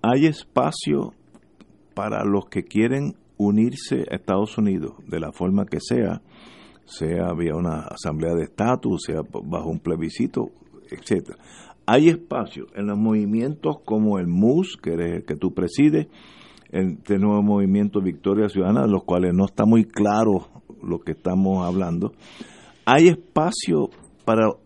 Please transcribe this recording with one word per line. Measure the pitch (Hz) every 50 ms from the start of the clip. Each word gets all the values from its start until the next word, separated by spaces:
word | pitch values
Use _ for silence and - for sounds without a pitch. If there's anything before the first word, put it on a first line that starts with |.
¿hay | - 110 123 139 151
espacio | 160 151 - - _ _ 127 127 151 156 - - 151 143 139 127 - - _ _ _ _ - _ _ _ _ - _ - _ _ _ _
para | - 101 104 104 104 104
los | 101 101 101 -
que | - - 101
quieren | - - - 104 110 120 131 139 143 147 - _ _ _ _ -
unirse | 101 101 101 107 113 123 131 - - - 135 127 - -
a | -
Estados | 95 - - 95 95 104 104 -
Unidos | - 107 101 95 85 78 - - - -
de | - - 85
la | 78 78
forma | - - 90 95 95 101 98
que | - - 80
sea, | - - - 123 113 87 85 - _ _ - - - - - - - - - _ _
sea | - - - 80 78 85 87 87 87 85
vía | 80 85 82 76
una | 85 87 85 80 78 76 -
asamblea | - - - 85 78 78 82 82 85
de | 85 78
estatus, | - _ - 104 117 127 117 - 113 92 80 -
sea | - 80 80 73 - - - -
bajo | 78 85 85 78 82
un | 82 -
plebiscito, | _ 85 82 82 82 80 - - 117 - - - - - - _ - _ - - - -
etcétera? | - - - - 104 90 - - - _ - - - - - - - _ _
¿Hay | - 113 139 156 170
espacio | 165 170 - - - 131 104 - - 71 - - _
en | 98 101
los | 104 101
movimientos | 104 110 110 110 107 104 101 107 113 120 139 151 151 - 156 147 - _
como | - 110 107 107 107 101 95
el | 90 87
mus, | 85 90 104 117 139 170 196 - - -
que | - -
eres | 85 85 87 85 87
el | 87 -
que | - 82
tú | 78 - 90 -
presides, | - 90 85 - - 143 151 151 156 151 - - - - - - - - - - - _ -
este | - 95 95 92 - - - - 101 95
nuevo | 98 104 104 104
movimiento | 104 104 104 101 98 95 98 104 104 101 95 104
Victoria | 95 92 82 - - 98 101 104 107 101
Ciudadana, | - 95 92 92 107 135
de | 135 110
los | 101 92
cuales | - - 87 90 92 90 87
no | 92 98
está | 95 - - 104
muy | 107 113 113 107
claro | 113 - 101 104 104 104 110 113 107 98 90 - - _ - _ _ - -
lo | - - 85 -
que | - 78
estamos | 78 - _ 90 90 95 95 95 95 92 90
hablando? | 87 90 95 92 85 85 85 104 110 - _ - - - - - - - - - - - _ _
¿Hay | 113 127 147 165 180
espacio | 165 165 - - _ 151 156 175 175 - - - 170 151 - - - - - - _ _ _
para | - 110 113 110 107 - - _